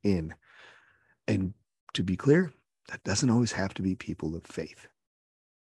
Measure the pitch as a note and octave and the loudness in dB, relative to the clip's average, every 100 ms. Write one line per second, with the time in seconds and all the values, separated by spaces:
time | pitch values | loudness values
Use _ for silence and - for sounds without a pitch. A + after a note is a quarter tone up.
0 | G#2 F#2 D#2+ - _ - - - _ _ | 0 0 -2 -10 _ -20 -20 -20 _ _
1 | _ _ - G2+ F#2 - _ _ - - | _ _ -4 -2 -2 -6 _ _ -8 -4
2 | F#2 F2+ C#3 D#3+ F3 - _ _ - - | -2 0 4 4 4 -6 _ _ -16 -10
3 | - G2+ C3 A#2 A#2 - F#2+ - F#2+ F2+ | -4 0 4 4 2 0 -4 -2 -2 -2
4 | - E2+ D#2+ E2 - - D#2+ - - _ | -6 -6 -6 -6 -10 -10 -10 -14 -20 _
5 | _ _ _ _ _ _ | _ _ _ _ _ _